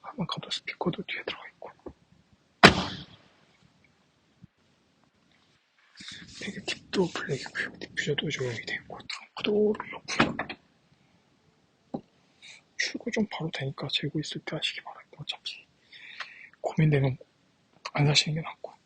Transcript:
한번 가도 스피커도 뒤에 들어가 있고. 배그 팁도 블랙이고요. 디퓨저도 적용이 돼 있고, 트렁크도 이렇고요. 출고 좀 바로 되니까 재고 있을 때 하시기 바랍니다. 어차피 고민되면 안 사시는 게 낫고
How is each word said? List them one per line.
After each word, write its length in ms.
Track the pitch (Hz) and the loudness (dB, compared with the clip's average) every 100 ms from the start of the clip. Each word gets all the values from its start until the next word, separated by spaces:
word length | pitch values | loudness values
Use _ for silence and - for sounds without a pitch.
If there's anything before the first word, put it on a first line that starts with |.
한번 260 | - - 185 | -12 -6 -4
가도 220 | - - | -4 -4
스피커도 540 | - - - - - | -6 -6 -4 -2 -2
뒤에 200 | - - - | -6 -6 -6
들어가 180 | - - | -10 -12
있고. 220 | _ - - - - _ - _ _ _ _ - - - - - - - _ _ _ - _ _ _ _ _ _ _ - _ _ _ _ _ _ _ _ _ _ _ _ _ _ - - - - - | _ -18 -16 -18 -20 _ -20 _ _ _ _ 10 10 0 -6 -10 -18 -20 _ _ _ -20 _ _ _ _ _ _ _ -20 _ _ _ _ _ _ _ _ _ _ _ _ _ _ -18 -16 -16 -16 -10
배그 220 | - - - | -10 -8 -6
팁도 420 | - - - 175 | -8 -4 0 2
블랙이고요. 680 | - - 139 - - - - | 0 -2 -4 -2 -4 -4 -6
디퓨저도 500 | - - - 147 156 | -8 -4 0 0 0
적용이 260 | - 127 113 - | -2 -2 -4 -6
돼 100 | - | -8
있고, 220 | - - - | -8 -16 -10
트렁크도 680 | - - - - 208 208 214 - | -12 -10 -6 0 4 4 2 -6
이렇고요. 500 | - - - - - - - _ _ _ _ _ _ _ _ _ _ _ _ _ - - _ _ _ - - _ - | -12 -8 2 2 2 -6 -8 _ _ _ _ _ _ _ _ _ _ _ _ _ -12 -12 _ _ _ -20 -20 _ -4
출고 340 | - - - | -4 -2 -4
좀 140 | 226 208 | 0 0
바로 180 | - 160 | 0 -4
되니까 340 | - 135 - 143 | -2 -4 -4 -4
재고 280 | - 147 156 | -2 -2 -2
있을 220 | 151 156 - | -4 -6 -6
때 100 | 156 | -4
하시기 260 | - - | -4 -4
바랍니다. 360 | - - - - | -12 -16 -18 -16
어차피 440 | 147 - - - - _ _ - - - - - - - | -10 -8 -8 -10 -16 _ _ -20 -18 -12 -14 -14 -20 -6
고민되면 560 | - - 156 143 135 127 - _ _ _ _ _ - | -4 4 6 6 4 0 -8 _ _ _ _ _ -6
안 120 | - 143 | 4 6
사시는 280 | 143 - 156 | 6 4 -2
게 60 | |
낫고 300 | 160 - - - | -4 -10 -14 -16